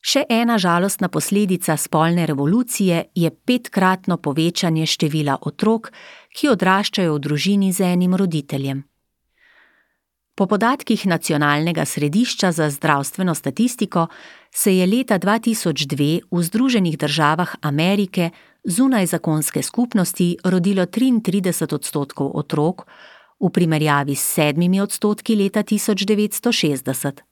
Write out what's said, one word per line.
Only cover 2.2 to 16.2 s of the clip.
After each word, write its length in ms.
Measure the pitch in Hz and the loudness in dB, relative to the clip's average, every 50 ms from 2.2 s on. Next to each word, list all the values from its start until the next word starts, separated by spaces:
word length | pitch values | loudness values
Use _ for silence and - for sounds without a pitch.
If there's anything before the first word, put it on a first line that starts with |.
| 170 | 0
revolucije 800 | 160 151 135 139 147 185 240 247 240 - - 202 185 170 170 - - _ | 0 0 0 2 2 2 2 0 -2 -2 0 2 2 2 0 -2 -4 _
je 160 | 180 170 160 | 0 0 0
petkratno 880 | - _ _ - 247 247 240 - - 202 190 185 190 185 - - 175 | -2 _ _ 0 0 0 -2 -4 -2 2 2 2 2 0 -2 -4 -4
povečanje 680 | 165 - 151 135 156 160 170 170 - - 170 160 160 160 | -2 -2 -2 0 0 0 0 0 0 0 0 0 0 0
števila 520 | 151 - - 165 151 156 156 147 143 135 - | -2 0 0 -2 0 0 0 0 0 -2 -2
otrok, 500 | - - - - - 220 226 226 - - - - - - - - - _ | -4 -8 -4 0 0 2 2 0 -2 -10 -20 -20 -20 -20 -20 -20 -20 _
ki 180 | _ - - 294 233 | _ -2 0 0 2
odraščajo 600 | 180 185 185 190 196 208 - - - 185 165 151 | 2 2 2 2 2 0 -2 -2 0 0 0 0
v 60 | 147 | -2
družini 540 | 135 147 151 147 143 190 202 202 196 190 180 | -2 -2 -2 0 0 2 2 2 2 2 2
z 80 | - 190 | 0 0
enim 320 | 180 180 180 180 180 185 | 2 2 2 2 2 2
roditeljem. 680 | 180 196 185 160 156 139 - - 135 135 135 135 139 139 _ _ _ _ _ _ _ _ _ _ _ _ _ _ _ _ _ _ _ _ _ _ _ _ _ _ _ _ _ _ | 2 0 0 0 -4 -4 -4 -6 -4 -4 -4 -6 -6 -8 _ _ _ _ _ _ _ _ _ _ _ _ _ _ _ _ _ _ _ _ _ _ _ _ _ _ _ _ _ _
Po 120 | - 196 | -2 0
podatkih 580 | 185 214 196 220 233 269 277 - - - - - | 0 0 0 2 0 0 -2 0 -2 -2 0 0
Nacionalnega 800 | 196 170 160 - - 160 147 147 147 147 147 156 170 170 160 156 | 0 0 0 0 -2 0 2 2 2 2 2 0 0 0 -2 -4
središča 680 | - - - 147 147 147 208 247 233 - - - 185 | -4 -2 -2 -2 0 2 0 0 0 0 0 0 0
za 180 | 165 160 156 151 | 2 2 0 0
zdravstveno 640 | 139 - - 156 151 139 139 - - - 190 180 160 | -2 -2 0 0 2 2 0 -4 -4 -2 -2 -2 -2
statistiko 720 | - - 143 - - 226 247 - - 214 185 - 180 165 165 - - - - - - _ _ | -2 -4 -6 -2 0 0 0 0 -2 -4 -2 0 -2 -2 -2 -6 -20 -20 -20 -20 -20 _ _
se 220 | _ - - 208 185 | _ -2 0 2 4
je 100 | 185 180 | 4 4
leta 300 | 180 214 247 262 - 214 | 2 2 0 2 0 0
dva 180 | 185 - 185 208 233 | 0 2 0 0 2
tisoč 440 | 226 233 220 220 - 175 147 - 151 | 0 -2 -2 0 -2 -2 -2 -2 -4
dve 380 | 139 147 139 143 147 160 170 | -4 -2 0 0 0 0 -2